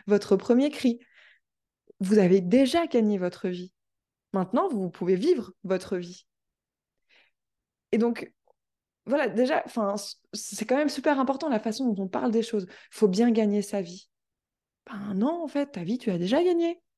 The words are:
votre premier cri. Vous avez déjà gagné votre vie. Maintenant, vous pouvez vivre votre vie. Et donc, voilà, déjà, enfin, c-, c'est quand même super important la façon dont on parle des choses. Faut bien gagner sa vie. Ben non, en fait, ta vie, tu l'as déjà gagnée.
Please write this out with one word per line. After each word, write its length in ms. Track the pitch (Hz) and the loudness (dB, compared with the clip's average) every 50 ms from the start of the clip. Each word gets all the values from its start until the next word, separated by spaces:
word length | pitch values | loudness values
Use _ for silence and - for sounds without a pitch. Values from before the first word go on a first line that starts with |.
| - | -2
votre 300 | 196 208 202 - - 202 | 0 2 2 4 2 2
premier 340 | 185 - - 233 247 277 294 | 2 4 2 4 4 4 2
cri. 300 | - - - 247 233 - _ _ _ _ - - _ _ _ _ _ _ _ _ _ _ _ _ - - | -2 0 0 0 0 0 _ _ _ _ -20 -20 _ _ _ _ _ _ _ _ _ _ _ _ -10 -8
Vous 220 | 190 185 214 214 | -2 2 4 6
avez 200 | 185 175 185 196 | 6 6 6 4
déjà 460 | 180 175 220 262 269 247 285 339 339 | 4 4 4 4 4 4 2 0 0
gagné 320 | 320 - 240 220 208 208 185 | 2 0 2 2 2 0 0
votre 300 | 180 180 - - - 185 | -2 -4 -6 -6 -6 -6
vie. 240 | 180 175 180 190 _ _ _ _ _ _ _ _ _ _ _ - | -6 -6 -10 -14 _ _ _ _ _ _ _ _ _ _ _ -4
Maintenant, 360 | - 190 180 185 - 285 381 381 | -2 -2 -2 0 0 0 0 0
vous 200 | 269 196 185 170 | -2 -2 -4 -6
pouvez 280 | - - 180 175 190 | -6 -4 0 0 0
vivre 360 | 180 233 349 359 254 202 - - _ - | 2 4 2 2 2 0 -10 -16 _ -4
votre 320 | 180 190 180 185 - 202 | -4 -4 -2 -2 -4 -6
vie. 300 | 175 175 175 185 - _ _ _ _ _ _ _ _ _ _ _ _ _ _ _ _ _ _ _ _ _ _ _ _ _ _ _ _ _ _ _ _ _ - | -6 -6 -8 -14 -20 _ _ _ _ _ _ _ _ _ _ _ _ _ _ _ _ _ _ _ _ _ _ _ _ _ _ _ _ _ _ _ _ _ -4
Et 80 | - 214 | -2 0
donc, 340 | 233 233 226 - - - _ _ _ _ _ _ _ _ _ _ _ _ _ _ - | 0 0 0 -4 -8 -14 _ _ _ _ _ _ _ _ _ _ _ _ _ _ -6
voilà, 200 | 214 262 302 269 | -4 -2 0 0
déjà, 360 | 214 170 220 254 262 320 - - | 0 0 0 0 2 0 -2 -2
enfin, 300 | - - 233 208 196 202 | -4 -4 -4 -2 -2 -2
c-, 180 | 202 - - - _ _ _ | -4 -8 -10 -16 _ _ _
c'est 320 | - - - - 202 - 214 | -14 -14 -12 -12 -8 -8 -2
quand 120 | - 247 | 0 0
même 140 | 285 302 277 | 0 0 0
super 280 | 294 269 - 320 285 269 | -2 -2 0 0 2 2
important 300 | 254 262 269 269 330 302 | 0 0 -2 -2 -2 -2
la 100 | 240 214 | -2 -2
façon 300 | - 226 214 - 269 240 | -2 -4 -6 -2 -2 -2
dont 140 | 202 190 190 | -2 -2 -4
on 40 | 185 | -4
parle 220 | - - - 240 | -4 -4 -2 0
des 120 | 214 226 | 0 0
choses. 260 | 220 - - 202 180 - - - - _ | -2 -2 -4 -6 -6 -6 -14 -20 -20 _
Faut 180 | - - 220 202 | -2 2 2 2
bien 240 | 180 202 240 240 | 4 4 2 4
gagner 300 | 220 226 214 208 202 208 | 4 2 2 2 0 0
sa 180 | 196 - - 202 | -2 -2 -6 -6
vie. 280 | 175 170 180 196 - _ _ _ _ _ _ _ _ _ _ _ _ _ _ _ _ | -6 -8 -12 -18 -20 _ _ _ _ _ _ _ _ _ _ _ _ _ _ _ _
Ben 280 | - 233 202 202 208 196 | -16 -14 -12 -8 -6 -2
non, 280 | 190 226 294 339 349 | -2 0 0 -2 -4
en 60 | 330 277 | -6 -6
fait, 240 | - 285 285 285 | -4 -4 -6 -4
ta 100 | - 180 | -6 -10
vie, 160 | 170 175 240 254 | -6 -6 -6 -4
tu 120 | - 226 | -2 -4
l'as 80 | 185 170 | -2 -2
déjà 260 | 175 190 247 320 349 | -2 0 0 2 2
gagnée. 360 | 359 349 339 339 339 339 _ _ _ _ | 2 2 2 0 -2 -4 _ _ _ _